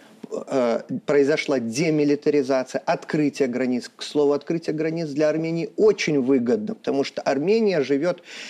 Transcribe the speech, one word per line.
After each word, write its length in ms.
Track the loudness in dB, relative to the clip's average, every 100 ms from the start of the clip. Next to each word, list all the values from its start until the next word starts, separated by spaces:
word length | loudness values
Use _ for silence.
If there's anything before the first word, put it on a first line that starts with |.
| -20 -20 -12
э, 520 | -12 -4 -2 0 -2 -4 -10 0
произошла 540 | 2 4 2 0 -2
демилитаризация, 1200 | -2 -2 0 2 2 2 2 0 2 0 -2 -6 -4
открытие 640 | -4 -2 0 0 0 -2
границ. 420 | 0 -2 -2 -6 -14
К 60 |
слову, 320 | -6 0 2
открытие 420 | 2 -2 -4 -4 -4
границ 340 | -4 -4 -6
для 200 | 0 0
Армении 400 | 0 -2 -4 -4 2
очень 420 | 4 4 0 0
выгодно, 560 | 4 2 2 0 -2 -8
потому 300 | -4 -2 -2
что 160 | -4
Армения 600 | -2 0 2 2 2 2
живет 420 | 0 0 0 -4 -8 -18 -16